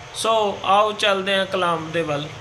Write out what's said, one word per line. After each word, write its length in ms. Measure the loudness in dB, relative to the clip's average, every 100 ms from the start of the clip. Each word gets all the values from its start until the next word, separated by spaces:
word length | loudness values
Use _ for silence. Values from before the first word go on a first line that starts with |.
| -14 -4
ਸੋ 420 | 0 2 2 0
ਆਓ 280 | 2 4 4
ਚੱਲਦੇ 440 | 2 0 0 0 0
ਹਾਂ 100 | 0
ਕਲਾਮ 460 | 0 0 0 -2
ਦੇ 100 | -4
ਵੱਲ। 260 | -2 -4 -6 -12